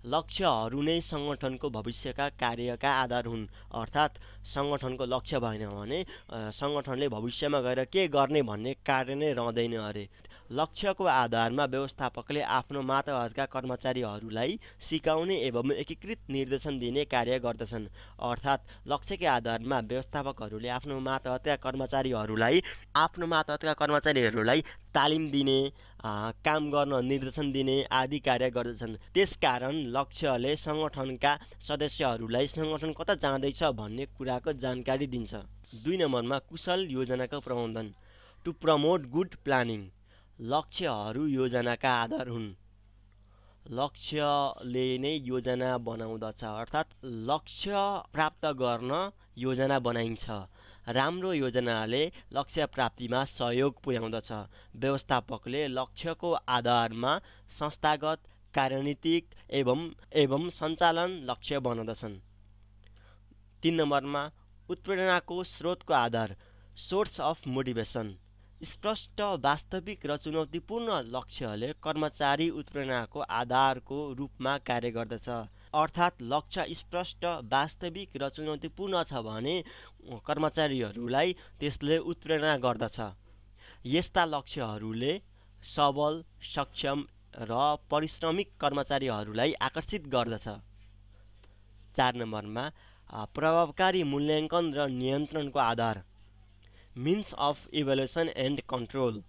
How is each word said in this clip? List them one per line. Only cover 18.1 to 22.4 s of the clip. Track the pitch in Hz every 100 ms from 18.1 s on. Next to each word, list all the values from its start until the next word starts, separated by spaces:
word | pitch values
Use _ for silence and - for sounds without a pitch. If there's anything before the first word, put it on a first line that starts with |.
| -
अर्थात् | 120 117 139 135 - - -
लक्ष्यकै | 143 - 196 170
आधारमा | 123 117 113 117 135
व्यवस्थापकहरूले | 110 127 - 147 135 139 110 107 120
आफ्नो | 123 147 135
मातहतका | 135 135 127 127 147 143
कर्मचारीहरूलाई, | 131 131 131 135 131 117 107 110